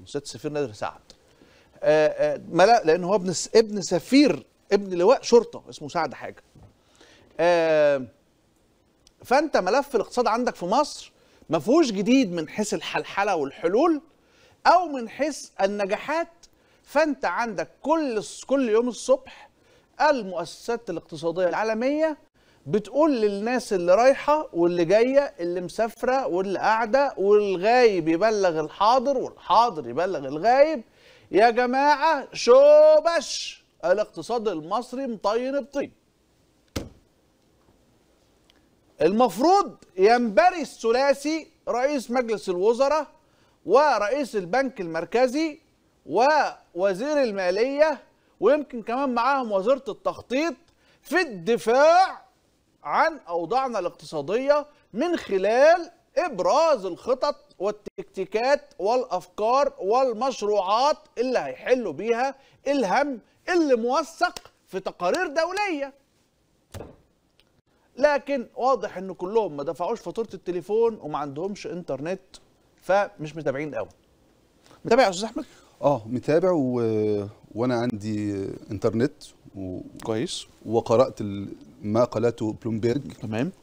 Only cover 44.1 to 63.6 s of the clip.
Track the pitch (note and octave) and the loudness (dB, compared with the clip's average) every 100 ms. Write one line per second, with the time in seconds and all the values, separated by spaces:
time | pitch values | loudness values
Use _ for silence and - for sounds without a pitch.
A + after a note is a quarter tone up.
44.1 | C#4 B3+ G#3+ E3+ B3+ C4+ - E3+ D#3+ E3+ | -2 -4 -6 -2 -2 -2 -6 -6 -6 -2
45.1 | A#3 B3+ C#4+ D#4+ - _ _ _ _ - | 0 0 0 -4 -6 _ _ _ _ -4
46.1 | F3 C4+ D4+ F#3+ - _ E3+ G3 F#3 C#4+ | 2 4 2 0 -4 _ -4 -2 -2 -2
47.1 | D4 B3 G3 F3+ G3 B3+ C#4+ D#4 C4 - | 0 0 -2 -2 0 0 2 2 0 -12
48.1 | _ _ - G3+ D4+ C4+ A#3+ G#3 B3 C#4 | _ _ -2 2 2 0 -10 -6 -4 -2
49.1 | A#3 B3 C#4 A#3 G3 G3+ C4+ - - F#3 | -2 0 0 0 -2 0 -2 -4 -8 -6
50.1 | F3 - B3+ E4 B3+ _ _ _ _ - | -6 -6 -4 -4 -6 _ _ _ _ -4
51.1 | E4+ D#4+ F#3+ E3+ A#3+ A3 B3+ D#4 F4+ F4+ | -2 -2 -4 -2 -2 2 4 6 6 2
52.1 | C4 _ _ _ _ _ _ D3 F#3+ D#4+ | -2 _ _ _ _ _ _ -4 0 0
53.1 | D4+ E3 F3 E3 B3 C4+ A3 F3 - D3+ | -2 -8 -6 -2 -2 -2 -4 -6 -8 -10
54.1 | D#3 C#3+ A3+ C#4 D4 C#4+ _ _ G3+ F4 | -8 -4 -2 0 0 -2 _ _ -4 -2
55.1 | E4 - F#3+ G3 A#3+ D4+ F4 D#4+ _ _ | -2 -2 -2 2 4 6 4 0 _ _
56.1 | C4+ F4 G#3 F3+ C4+ E4 B3 F#3 E3 A3+ | -4 -4 -2 2 2 2 0 -4 -8 -4
57.1 | C4 D4 - _ - G3 G#3 - - - | -2 -2 -6 _ -8 -6 -6 -12 -16 -14
58.1 | - F#3 G#3+ B3+ C#4+ - - G3 B3+ A3+ | -10 -6 -2 0 0 -2 -6 -2 -2 -2
59.1 | F3+ - - G#3+ C4+ - - F#3+ B3 C4+ | -6 -8 -4 0 2 0 -2 0 2 2
60.1 | G#3+ C4+ A3+ G#3 G#3 F#3 A3 C#4+ D4 _ | -2 -4 -4 -2 0 2 2 2 -2 _
61.1 | - B3+ A3 C#3+ C3 - B3+ G3+ C#3 A3 | -6 -2 -2 -4 -6 -2 -2 -2 -6 -4
62.1 | A3+ C4+ - _ _ C4 C#4+ F#3+ A3+ D4 | -2 -4 -6 _ _ -4 -2 0 0 -2
63.1 | A#3 _ _ - F4+ | -6 _ _ -2 0